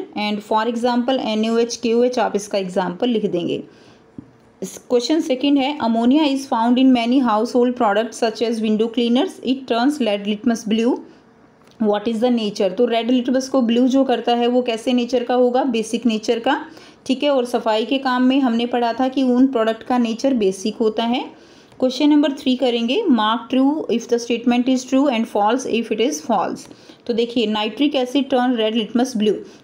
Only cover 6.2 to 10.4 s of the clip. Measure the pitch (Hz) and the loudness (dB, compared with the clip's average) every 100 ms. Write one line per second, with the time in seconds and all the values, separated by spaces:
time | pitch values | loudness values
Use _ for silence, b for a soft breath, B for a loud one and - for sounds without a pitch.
6.2 | 302 269 - 233 233 247 262 247 233 262 | 4 0 -2 0 2 4 6 4 4 2
7.2 | 240 214 226 247 247 247 226 202 226 - | 2 2 2 2 2 2 2 2 0 -2
8.2 | 226 220 226 226 220 214 233 247 240 240 | -2 0 -2 -2 0 0 0 0 2 2
9.2 | 370 - - 269 - 233 254 294 220 202 | 0 -4 -4 -4 -2 0 0 0 0 -2
10.2 | 202 208 | -2 -2